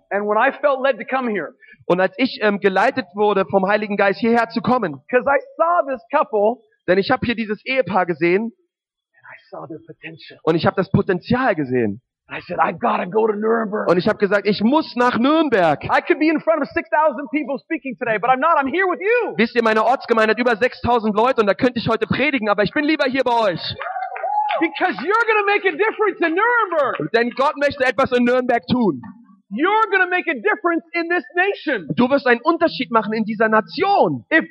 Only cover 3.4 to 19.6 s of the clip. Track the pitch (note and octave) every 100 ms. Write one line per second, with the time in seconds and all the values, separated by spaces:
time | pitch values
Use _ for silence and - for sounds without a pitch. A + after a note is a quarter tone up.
3.4 | F#3 G3 F#3+ G#3+ G#3 G3+ G3 G3 A3+ A#3
4.4 | A3+ A#3 G3 B3+ F#3 C3 - B3+ C4+ C#4
5.4 | - - E4 F4 C#4 C4 - D4 - G#3+
6.4 | G#3 B3 _ _ - F#3+ F#3+ C4 A#3+ A3
7.4 | G#3+ G#3 A#3+ C4 F3 G3 F3+ D3+ E3+ F#3+
8.4 | A3+ - _ _ _ _ _ _ - -
9.4 | _ E4+ - D#4 - - - D#3+ - -
10.4 | - E3 G3 - F3+ G3+ G3+ F3+ - B3
11.4 | C4 E3 C3 B2+ A2 G#2 _ _ - -
12.4 | - E3+ F3 E3+ A#3+ G#3 F#3 G#3+ A3 G#3
13.4 | A3 A#3 G#3+ G#3 G3+ F3 G#3+ G3+ G3 G3+
14.4 | G3 G3+ G#3+ D4+ D4+ A#3+ B3 A3 C4+ D#4
15.4 | D#4 G#3 E3 C#3 - C4 - D4+ D#4 D#4
16.4 | - D#4+ C#4 E4 - D4+ D#4 B3 D4+ D4+
17.4 | B3+ C#4+ - D#4+ C4+ A#3 A#3+ G#3+ A#3+ C4
18.4 | D#4+ D#4 C4+ E4 F#4+ D4 F#4+ A#4+ F4+ -
19.4 | A3+ A#3+